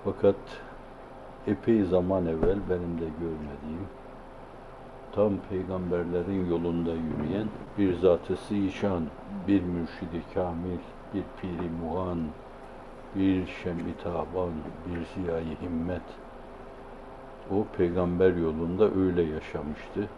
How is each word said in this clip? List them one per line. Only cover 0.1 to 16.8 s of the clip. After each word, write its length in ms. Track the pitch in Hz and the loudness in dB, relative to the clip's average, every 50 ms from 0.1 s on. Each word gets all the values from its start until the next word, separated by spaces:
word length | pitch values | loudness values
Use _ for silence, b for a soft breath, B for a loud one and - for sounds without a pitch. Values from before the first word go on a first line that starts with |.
| 95 - - 101 98 - - - - - - - - - - - - - - - - - - - - - - | 0 6 6 6 6 6 -2 -12 -14 -14 -12 -14 -14 -14 -16 -16 -16 -16 -16 -16 -16 -16 -16 -16 -14 -6 0
epey 360 | - 104 - - - 117 110 101 | 0 0 2 4 4 6 6 6
zaman 420 | 87 90 92 90 90 95 95 87 | 6 6 4 6 4 2 2 2
evvel 320 | 80 80 80 80 85 98 101 92 90 | 2 2 4 4 4 4 2 2 0
benim 280 | 92 87 87 85 85 | 0 0 0 -2 -2
de 80 | 82 82 80 78 80 | -4 -4 -4 -4 -4
görmediğim, 680 | 85 82 80 76 76 73 71 71 71 78 78 87 98 85 - - - - - - - - - - - - - - - - - - - - - - - - | -4 -4 -4 -6 -8 -10 -10 -10 -8 -8 -8 -8 -8 -10 -12 -14 -16 -16 -16 -16 -16 -16 -16 -16 -16 -16 -16 -16 -16 -16 -16 -16 -16 -16 -16 -16 -14 -6
tam 220 | - 107 101 107 101 90 - - | 2 4 4 4 4 0 -2 -2
peygamberlerin 1000 | 104 92 90 87 92 92 90 87 87 87 85 82 85 87 85 92 98 95 90 87 | -2 -2 -2 0 -2 -2 0 2 2 2 2 2 0 0 0 2 0 0 2 2
yolunda 420 | 85 85 85 87 85 85 85 85 | 2 2 2 0 0 2 0 0
yürüyen 560 | 82 82 82 78 73 73 76 76 92 101 110 107 - - - - - | 0 0 -2 -2 -2 -2 0 0 0 0 0 -2 -4 -8 -12 -8 0
bir 160 | - 101 95 87 | 4 4 4 4
Zat-ı 400 | 82 87 92 87 82 - - 95 | 8 8 8 8 8 4 -2 -4
Zişan, 680 | - - - 107 104 98 95 - - - 101 95 87 80 73 - - - - 101 98 90 | -4 -2 -2 0 2 2 0 0 2 2 2 2 2 0 -2 -6 -10 -10 -8 -8 -6 2
bir 140 | 95 101 98 | 4 4 4
Mürşid-i 720 | 90 90 87 85 82 80 - - 92 82 82 85 80 - - | 6 4 0 0 -2 -4 -6 -8 -8 -6 -6 -6 -6 -2 -2
Kamil, 460 | 95 90 90 85 82 87 92 90 87 - - - - - - - | 0 0 0 0 -2 -2 -2 -4 -4 -6 -10 -14 -16 -14 -4 -4
bir 100 | 98 85 - - - | -4 -4 -4 -8 -8
Pir-i 280 | - 95 87 82 90 85 82 82 | -6 -6 -4 -2 -2 -2 -2 -4
Muğan, 380 | 82 80 82 92 92 90 87 85 80 76 76 - - - - - - - - - - - - - - - - | -4 -2 -2 -2 0 0 0 -2 -2 -4 -6 -10 -14 -16 -16 -16 -16 -16 -16 -16 -16 -16 -16 -14 -14 -6 0
bir 320 | 95 95 95 95 92 90 | 4 6 6 6 4 2
Şem-i 500 | 82 - - - 92 85 85 82 87 85 - - | -2 -6 -6 -4 -4 -2 -2 -4 -4 -6 -4 -4
Taban, 480 | 87 87 82 76 76 85 92 90 87 85 78 73 78 - - - | -4 -2 -2 -2 -2 0 0 0 0 -2 -4 -6 -8 -10 -8 -8
bir 180 | 87 87 85 82 | -6 -4 -4 -6
Ziya-i 560 | - - 95 92 87 82 82 82 80 78 - | -6 -6 -4 -2 0 0 0 -2 -4 -6 -6
Himmet, 400 | 87 87 85 80 82 87 90 82 - - - - - - - - - - - - - - - - | -6 -4 -2 -2 0 -2 -2 -4 -6 -10 -14 -14 -14 -16 -16 -14 -14 -14 -14 -14 -14 -16 -14 -16